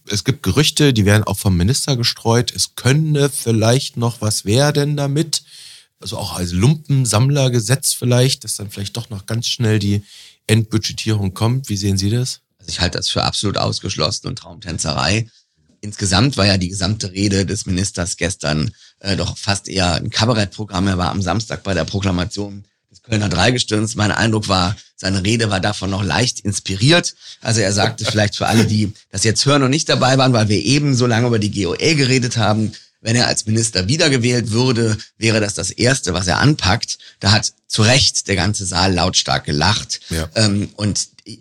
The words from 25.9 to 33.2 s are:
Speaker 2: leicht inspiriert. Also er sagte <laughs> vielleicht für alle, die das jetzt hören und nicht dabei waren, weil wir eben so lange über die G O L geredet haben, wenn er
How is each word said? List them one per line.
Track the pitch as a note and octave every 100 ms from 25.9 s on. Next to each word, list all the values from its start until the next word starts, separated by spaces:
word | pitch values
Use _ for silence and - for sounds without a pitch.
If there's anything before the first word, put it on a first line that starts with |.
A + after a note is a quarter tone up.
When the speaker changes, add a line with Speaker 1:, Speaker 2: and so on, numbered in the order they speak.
| G2
Speaker 2:
leicht | G2+ D#2 B2 -
inspiriert. | G2 G2+ - F#2+ A#2+ E3+ F3 - - -
Also | - A2+
er | G2
sagte | G2+ G#2 A2 G#2+
<laughs> |
vielleicht | G#2 G#2 -
für | -
alle, | A2 A2+
die | G#2+ G#2 - _
das | G2
jetzt | A2 G#2 C3+
hören | C#3+
und | C3
nicht | D3 -
dabei | C#3 B2+ C3
waren, | C3
weil | A#2+ G#2+
wir | G2+
eben | F2 C#3 D3 B2+
so | B2
lange | A2 B2
über | A#2
die | G#2
G | G2 F2+
O |
L | F2 C#3+ D#3+
geredet | C3 C3 B2 A#2
haben, | G#2 G#2+ A2 - - _
wenn | G#2+
er | A#2+